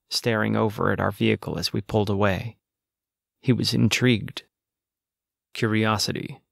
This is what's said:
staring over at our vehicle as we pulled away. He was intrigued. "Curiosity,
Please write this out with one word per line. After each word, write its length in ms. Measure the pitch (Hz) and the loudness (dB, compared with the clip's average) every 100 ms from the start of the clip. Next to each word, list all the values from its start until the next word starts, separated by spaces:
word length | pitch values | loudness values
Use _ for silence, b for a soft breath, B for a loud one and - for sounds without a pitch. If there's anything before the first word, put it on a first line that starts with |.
| - | -10
staring 460 | - 120 110 107 107 | -4 0 0 2 2
over 360 | 110 107 95 | 0 0 0
at 80 | 101 | 0
our 120 | 98 | 0
vehicle 480 | 101 113 107 - - | 0 0 0 -2 -6
as 140 | 85 | -4
we 80 | 110 | -4
pulled 280 | - 110 101 | -2 0 0
away. 480 | 101 104 87 113 - _ _ _ _ _ _ _ _ | 0 0 0 -4 -12 _ _ _ _ _ _ _ _
He 140 | - | 0
was 200 | 110 113 | 0 2
intrigued. 720 | 120 117 - 123 113 - - - _ _ _ _ _ _ _ _ _ _ | 2 2 4 2 2 -2 -12 -16 _ _ _ _ _ _ _ _ _ _
"Curiosity, 880 | - 113 107 110 107 - - - 143 _ | -2 0 2 2 2 0 -4 -8 -12 _